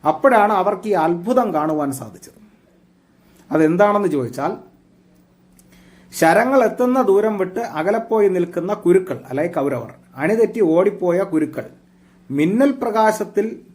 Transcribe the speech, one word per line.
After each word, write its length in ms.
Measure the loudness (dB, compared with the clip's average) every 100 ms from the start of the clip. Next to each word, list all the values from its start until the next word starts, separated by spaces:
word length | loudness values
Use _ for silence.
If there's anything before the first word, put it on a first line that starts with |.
അപ്പോഴാണ് 500 | 0 2 4 4 4 2
അവർക്ക് 280 | 0 -2 -2
ഈ 20 | 0 0
അത്ഭുതം 420 | -2 0 0 0 -2
കാണുവാൻ 340 | -2 -2 -4 -6
സാധിച്ചത്. 420 | -12 -18 -20 _ _ _ _ _ _ _ _ _ _ _ _
അതെന്താണെന്ന് 580 | 2 2 4 2 2 0 -2
ചോദിച്ചാൽ, 360 | -4 -6 -6 -6 -16 _ _ _ _ _ _ _ _ _ _ _ _ _ _
ശരങ്ങൾ 460 | 0 2 4 4 2 2
എത്തുന്ന 280 | 0 0 2 4
ദൂരം 240 | 2 2 -2
വിട്ട് 220 | -4 -6 -8 -4
അകലെപ്പോയി 500 | -2 -2 0 2 2 2
നിൽക്കുന്ന 360 | -2 -4 -4 -2
കുരുക്കൾ, 340 | 0 0 -2 -10 -8
അല്ലെ 180 | -4 -4 -2
കൗരവർ, 380 | -4 -4 -10 -18 _ -6
അണിതെറ്റി 380 | -2 0 0 2 2 4
ഓടിപ്പോയ 440 | 2 0 -2 0 0
കുരുക്കൾ 340 | -2 -2 -6 -12 -18 _ _ _ _ _
മിന്നൽ 440 | -2 0 2 0 0
പ്രകാശത്തിൽ 640 | -4 2 2 0 -4 -4 -4 -6 -18